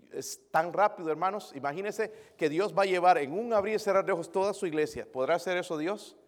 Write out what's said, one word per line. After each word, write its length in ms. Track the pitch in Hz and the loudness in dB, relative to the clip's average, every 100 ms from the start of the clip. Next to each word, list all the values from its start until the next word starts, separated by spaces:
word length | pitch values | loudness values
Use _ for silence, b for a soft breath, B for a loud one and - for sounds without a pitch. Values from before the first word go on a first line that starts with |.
| 65 | _
es 280 | 135 135 - _ | -12 -10 -14 _
tan 220 | 160 170 | 0 0
rápido, 380 | 160 208 208 160 | 2 2 0 -4
hermanos. 420 | 151 180 208 - 139 | -2 -2 -2 -8 -8
Imagínense 560 | 143 151 202 208 220 214 B - | -6 -4 -6 -4 -6 -8 B -2
que 100 | 156 | 0
Dios 260 | 156 202 165 | 2 0 2
va 60 | |
a 20 | 196 | 2
llevar 320 | 180 180 170 | 4 6 6
en 160 | 135 175 | 2 -4
un 160 | 240 | 0
abrir 220 | 220 202 214 | 0 2 0
y 40 | |
cerrar 260 | 208 190 175 | 2 2 2
de 80 | |
ojos 180 | 175 165 | -2 -2
toda 220 | 190 196 | -2 0
su 120 | 202 185 | -2 -2
iglesia. 420 | 156 151 123 107 | 0 0 -2 -8
¿Podrá 240 | 131 131 165 | -2 0 2
hacer 220 | 180 180 | 0 -2
eso 200 | 175 160 | -2 -4
Dios? 380 | 160 208 - - | -4 -4 -10 -20